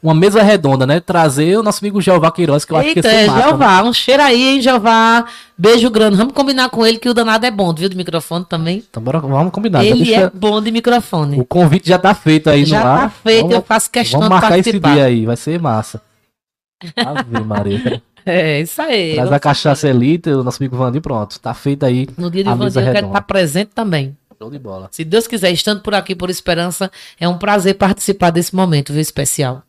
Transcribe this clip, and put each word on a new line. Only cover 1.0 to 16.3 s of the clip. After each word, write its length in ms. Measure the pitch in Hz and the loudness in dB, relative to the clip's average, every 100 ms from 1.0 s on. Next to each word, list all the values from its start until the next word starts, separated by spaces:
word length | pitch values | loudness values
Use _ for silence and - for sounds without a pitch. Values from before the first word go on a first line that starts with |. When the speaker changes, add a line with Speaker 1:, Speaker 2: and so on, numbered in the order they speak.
Speaker 1:
Trazer 560 | - 170 160 135 156 202 | 0 0 2 2 0 2
o 60 | |
nosso 200 | 208 - | 0 -4
amigo 160 | 202 202 | -4 -2
Jeová 320 | 175 180 165 | 2 2 2
Queiroz, 320 | - 170 143 | 0 0 0
que 100 | - | 0
eu 20 | 160 | -2
acho 160 | 294 | 0
que 60 | 320 | 0
Speaker 2:
Eita, 100 | 220 | 2
Speaker 1:
ia 60 | |
ser 60 | 220 | 4
Speaker 2:
é, 40 | 208 | 2
Speaker 1:
massa, 220 | - 262 | 2 2
Speaker 2:
Jeová, 340 | 302 247 185 | 2 4 4
Speaker 1:
né? 60 | 226 | 2
Speaker 2:
um 40 | |
cheiro 280 | 233 - 269 | -2 0 2
aí, 200 | 285 240 262 | 4 4 2
hein, 100 | 269 | 2
Jeová? 640 | 247 247 214 226 226 233 233 - - - | 2 2 4 4 4 2 0 -12 -20 0
Beijo 340 | 185 240 240 | 4 4 4
grande. 240 | 220 220 196 | 2 2 2
Vamos 160 | 247 | 0
combinar 340 | 277 277 262 254 | 0 -2 0 -2
com 160 | 240 | 0
ele 140 | 226 226 | 0 0
que 100 | 247 | 0
o 60 | |
danado 320 | 240 220 220 247 | 0 2 0 0
é 40 | |
bom, 220 | 208 185 | 0 -2
viu, 160 | 160 190 | 0 -4
do 80 | 185 | -4
microfone 480 | 175 165 - 170 | -6 -6 -6 -8
também. 400 | 180 165 165 190 - | -6 -6 -4 -6 -8
Speaker 1:
Então 120 | - | -10
bora, 160 | 113 156 | -4 -4
vamos 320 | 139 135 180 | 0 0 0
combinar. 320 | 190 220 180 | -2 -2 2
Já 40 | 208 | 2
Speaker 2:
Ele 120 | 240 | 2
Speaker 1:
deixa 160 | 240 220 185 | 2 2 0
Speaker 2:
é 40 | |
bom 300 | 190 208 214 | 0 -2 0
de 100 | 214 | -2
microfone. 680 | 226 233 240 - 175 147 139 | -2 0 0 -2 -4 -2 -2
Speaker 1:
O 40 | 123 | -2
convite 420 | 175 170 160 156 | 2 2 2 2
já 100 | 180 | 2
tá 160 | 190 | 2
feito 360 | 202 156 156 156 | 0 2 2 4
aí 160 | 147 143 | 2 2
Speaker 2:
Já 140 | 151 | 2
Speaker 1:
no 20 | 120 | 2
ar. 140 | 147 | 2
Speaker 2:
tá 40 | 269 | 0
feito, 320 | - 226 226 | -4 2 2
Speaker 1:
Vamos, 100 | 175 233 | 4 0
Speaker 2:
eu 60 | |
faço 280 | - 220 - | 0 -2 0
questão 300 | 247 226 135 | -4 -2 0
Speaker 1:
vamos 160 | 208 185 | 2 4
Speaker 2:
de 60 | |
Speaker 1:
marcar 60 | 226 | 4
Speaker 2:
participar. 340 | 190 190 208 160 | 2 2 0 2
Speaker 1:
esse 40 | 147 | 2
dia 80 | 135 | 2
aí, 180 | 120 | 2
vai 120 | 110 120 | -2 -4
ser 200 | - 170 | -4 -4
massa. 440 | 160 110 107 113 _ _ _ | -2 -4 -6 -12 _ _ _